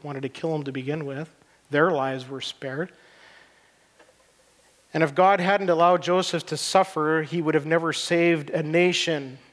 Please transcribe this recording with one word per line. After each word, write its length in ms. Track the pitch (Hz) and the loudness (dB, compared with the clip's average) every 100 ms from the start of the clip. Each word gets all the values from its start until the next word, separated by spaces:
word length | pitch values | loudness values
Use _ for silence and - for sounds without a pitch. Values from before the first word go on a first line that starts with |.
wanted 200 | 143 139 | -12 -8
to 60 | 135 | -8
kill 260 | - 165 | -6 -4
him 80 | 156 | -4
to 100 | 143 | -4
begin 320 | 131 131 156 | -6 -6 -6
with. 240 | 143 139 160 _ _ _ _ | -6 -8 -12 _ _ _ _
Their 200 | 143 170 | 2 4
lives 380 | 151 135 131 127 | 4 0 -4 -8
were 140 | 135 | -10
spared. 500 | - - 135 135 185 - _ - - - _ _ _ _ _ _ _ _ _ _ _ _ _ _ _ | -10 -10 -8 -6 -8 -12 _ -20 -20 -20 _ _ _ _ _ _ _ _ _ _ _ _ _ _ _
And 100 | 156 | 0
if 120 | 160 | 0
God 260 | 139 185 196 | 4 4 4
hadn't 300 | 180 202 190 | 2 2 2
allowed 320 | 165 175 180 | 4 4 4
Joseph 440 | 170 180 185 170 - | 2 0 0 -4 -6
to 100 | 151 | -8
suffer, 720 | - 190 185 - 151 160 151 | 2 2 2 0 0 0 -2
he 140 | 170 | -2
would 120 | 156 | 0
have 120 | 156 147 | 0 2
never 260 | 165 165 | 0 0
saved 580 | 147 - 170 170 165 143 | -4 0 2 4 2 -2
a 120 | - | -4
nation 760 | 151 165 180 175 - 156 135 135 - | 0 2 2 2 -2 -4 -6 -14 -20